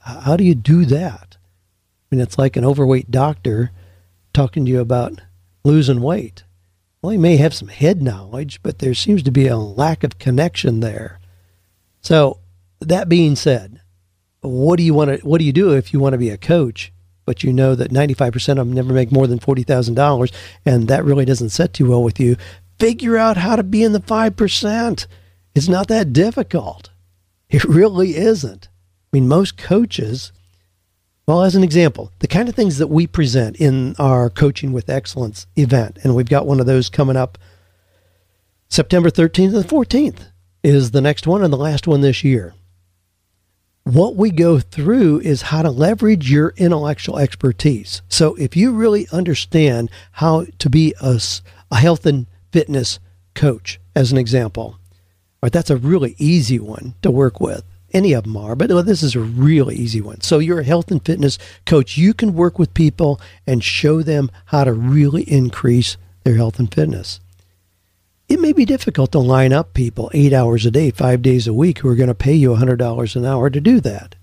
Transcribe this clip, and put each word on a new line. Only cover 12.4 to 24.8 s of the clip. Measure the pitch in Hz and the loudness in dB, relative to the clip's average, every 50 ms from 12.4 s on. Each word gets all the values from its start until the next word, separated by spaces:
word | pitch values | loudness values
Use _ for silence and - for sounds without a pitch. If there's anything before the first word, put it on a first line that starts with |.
| _ _ _ _ _ _ _ _ | _ _ _ _ _ _ _ _
that | - 156 180 185 - 180 | -4 -4 -2 -2 0 2
being | 165 175 170 156 147 | 2 4 4 2 2
said, | 127 - 156 135 117 95 98 107 - _ _ _ _ _ _ _ _ _ _ _ _ | 0 0 0 0 0 -2 -10 -20 -20 _ _ _ _ _ _ _ _ _ _ _ _
what | _ 139 127 127 131 151 175 | _ -8 -4 0 2 2 2
do | 175 170 | 2 2
you | 165 151 | 2 2
wanna, | 147 151 143 135 143 | 2 2 0 -2 -4
what | - 147 151 170 | -2 -2 0 0
do | 165 | 2
you | 147 131 | 2 2
do | 156 196 190 151 | 2 2 4 2
if | 135 123 - - | 2 0 0 -2
you | 147 | 0
wanna | 135 139 135 | 0 0 0
be | 123 123 113 | 0 -2 -4
a | 104 95 | -4 -8
coach, | - - 165 175 151 120 107 - - - - _ _ _ _ _ _ | -2 0 0 0 0 -2 -4 -10 -16 -18 -18 _ _ _ _ _ _
but | - 123 - - | -8 -8 -4 -2
you | 131 127 | -2 0
know | 127 135 131 131 | 2 2 2 2
that | 123 123 - 123 | 0 -2 -2 0
ninety-five | 135 147 147 131 - 143 123 113 | 0 0 0 0 -2 -2 -2 -2
percent | 127 - - 143 135 | -4 -2 -2 -2 -2
of | 127 | -2
them | 120 127 | -2 -2
never | 127 127 127 131 | -4 -2 0 0
make | 131 127 113 135 | 0 0 2 2
more | 135 135 | 2 2
than | 127 120 120 | 2 0 -2
forty | - - 139 127 123 | -2 -2 -2 -2 0
thousand | - 147 127 123 113 117 | -2 0 -2 0 -2 0
dollars, | 120 139 147 143 123 123 127 - - - - - _ _ | 0 2 2 2 0 0 -2 -4 -8 -20 -20 -20 _ _
and | - 127 123 113 110 | 0 0 0 2 0
that | 135 - - | 0 0 2
really | 147 143 139 135 | 0 2 2 2
doesn't | 127 135 113 120 110 | 0 0 -2 -2 -6
set | - - 170 175 - | -2 -2 -2 -2 0
too | - 151 123 | 0 0 2
well | 123 123 120 | 2 2 2
with | 117 110 - | 0 -2 0
you? | 135 120 123 - - - - - _ _ _ _ | 0 0 0 0 -4 -18 -20 -20 _ _ _ _
Figure | 220 226 233 233 - 233 233 220 | 0 0 0 -2 -2 -2 0 2
out | 220 226 220 | 2 0 0
how | 180 170 196 240 | 0 -2 0 0
to | 220 196 | -2 -2
be | 185 196 208 220 | 0 0 2 2
in | 226 208 | 2 2
the | 208 | 0
five | 180 - 220 220 226 220 190 | -2 -2 -2 0 0 -2 0
percent. | - 220 196 - - - 208 208 226 | 0 -2 -2 -2 -4 -4 -4 -4 -4